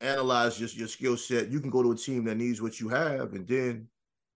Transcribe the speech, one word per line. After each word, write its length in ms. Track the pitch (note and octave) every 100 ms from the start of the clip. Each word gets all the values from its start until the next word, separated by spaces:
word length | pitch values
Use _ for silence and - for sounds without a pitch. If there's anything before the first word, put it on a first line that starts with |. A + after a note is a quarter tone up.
analyze 580 | B2+ C#3 C3 B2 A#2+ G#2+
your, 80 | A2+
your 180 | G2+ A2
skill 300 | - B2+ A#2
set, 320 | - A#2+ G#2+
you 100 | C#3+
can 100 | C3
go 120 | B2+
to 100 | A#2+
a 40 | A#2
team 280 | - B2+
that 120 | A2+ A2
needs 240 | A#2+ G#2+
what 180 | A2+ -
you 120 | A2
have. 420 | B2+ D#3+ C3+ B2+
And 160 | G2 F#2
then, 400 | B2+ B2+ A#2 A2+ _ _ _ _